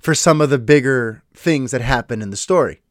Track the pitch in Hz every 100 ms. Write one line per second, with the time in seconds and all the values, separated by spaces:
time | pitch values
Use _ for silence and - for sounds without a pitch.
0 | - 156 - 156 151 139 113 147 131 131
1 | 117 107 _ _ - 151 127 127 120 127
2 | - 117 104 98 - 185 120 - _